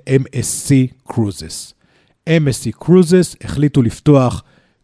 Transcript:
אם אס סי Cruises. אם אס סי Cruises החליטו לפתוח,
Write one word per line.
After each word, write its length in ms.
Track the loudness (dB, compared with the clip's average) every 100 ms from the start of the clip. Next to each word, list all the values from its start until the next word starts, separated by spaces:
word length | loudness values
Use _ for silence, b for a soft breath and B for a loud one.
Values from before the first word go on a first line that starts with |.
| -2
אם 140 | -2 -2 -6
אס 100 | -6
סי 380 | -6 0 0 0 _ -8
Cruises. 640 | -4 -4 -6 -14 -16 -18 _ _ _ _ _ -2
אם 180 | 0 0
אס 140 | -4
סי 100 | -8 -6
Cruises 520 | 2 4 6 2 0 -6
החליטו 380 | -10 -2 0 2
לפתוח, 640 | 0 0 2 2 2 -4 _ _ _ _